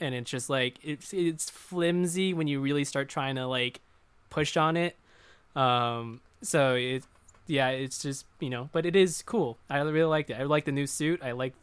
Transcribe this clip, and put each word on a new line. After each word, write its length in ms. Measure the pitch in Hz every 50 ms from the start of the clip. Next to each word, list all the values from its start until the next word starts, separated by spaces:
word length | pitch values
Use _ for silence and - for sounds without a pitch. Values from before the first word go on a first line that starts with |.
and 140 | 165 139 127
it's 160 | 123 120 -
just 180 | - 127 123 -
like, 300 | 143 135 127 127 123 -
it's, 300 | - 151 147 143 - -
it's 380 | - 190 175 170 165 160 - -
flimsy 840 | - - - - 185 175 170 170 175 180 180 175 165 185 190 190
when 140 | 180 165 160 147
you 120 | 143 139
really 240 | 139 135 143 147 143
start 260 | - - 139 139 139
trying 240 | - 156 139 135 135
to, 100 | 131 127
like, 340 | 127 127 127 123 123 - - _ _ _ _ _ _ _ _ _ -
push 260 | - - 151 139 -
on 220 | 170 156 160 165 170
it. 180 | 170 175 - _ _ _ - - - - - - _ _ -
Um, 680 | 143 135 127 123 123 120 120 117 117 117 117 113 127 _ - _ -
so 340 | - - - 160 139 131 127
it, 300 | 123 123 127 131 131 131 - _ - _ - - - -
yeah, 220 | - 156 139 135 127
it's 320 | 131 131 139 131 - -
just, 240 | - 147 135 - - - _ -
you 80 | 160 135
know, 220 | 127 117 131 147
but 140 | - 165 165
it 100 | 175 165
is 240 | 196 185 185 156 -
cool. 380 | - - - 226 165 120 113 - - -
I 120 | 143 143
really 240 | 147 156 151 156 165
liked 260 | 160 156 156 151 -
it. 80 | 117 113
I 40 | 135
like 200 | 143 151 151 147
the 80 | 151
new 140 | 143 139 143
suit. 360 | 135 - - 151 156 170 175
I 100 | 143 127
like 200 | 120 123 127 131 131 -